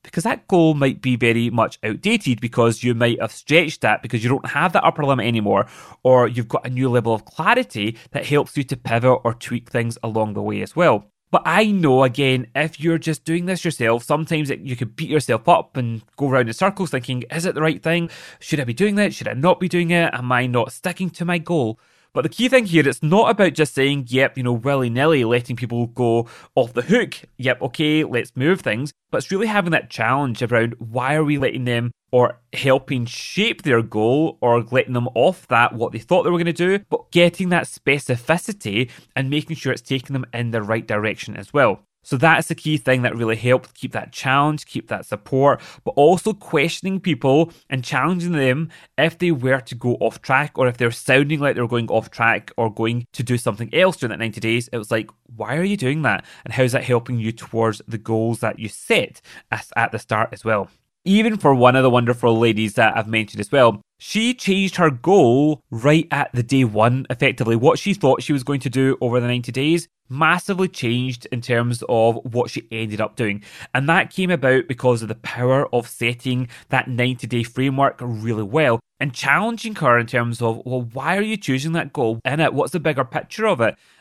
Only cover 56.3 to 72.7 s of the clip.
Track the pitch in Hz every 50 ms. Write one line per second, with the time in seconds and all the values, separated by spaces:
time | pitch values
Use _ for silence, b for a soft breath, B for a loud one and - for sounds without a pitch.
56.3 | B B B - 113 - 131 123 120 135 - 131 123 117 117 - 127 117 110 110
57.3 | 113 - - - - 113 113 113 107 - - - 117 107 104 - 113 110 110 113
58.3 | 120 - - 107 98 - 110 104 - - - - 233 190 117 - - - B B
59.3 | B B B B - - - - - - 113 110 - 107 - - 117 107 113 -
60.3 | - - - 113 110 104 98 - _ _ _ _ _ _ - 175 190 214 220 233
61.3 | 220 202 - 151 139 127 120 123 127 131 131 127 120 123 120 117 120 120 - 120
62.3 | 117 113 120 117 110 107 110 107 - - 117 107 - 113 110 107 110 110 107 101
63.3 | - 104 101 - - 139 127 117 107 104 - _ _ _ - - - 208 220 240
64.3 | 254 - - 190 190 190 190 185 - - 180 156 139 120 - 160 190 202 151 117
65.3 | 120 135 147 151 151 - _ - 123 113 113 143 151 165 160 - - 139 143 -
66.3 | - 123 120 120 139 135 131 113 104 107 107 120 123 131 131 - 123 - 147 135
67.3 | 104 - 127 110 113 113 117 147 - - - 202 190 196 - 135 135 - 123 -
68.3 | 151 139 127 120 143 139 131 135 117 135 135 135 135 - 131 123 117 123 120 120
69.3 | 123 123 120 123 120 131 139 151 165 175 170 - _ _ _ - 127 139 160 156
70.3 | 170 180 - - 196 180 190 190 - - - 120 120 123 127 127 123 120 - -
71.3 | - 120 117 - 123 117 120 120 120 117 - - 120 113 110 117 113 117 - 127
72.3 | 113 123 120 113 - 120 - -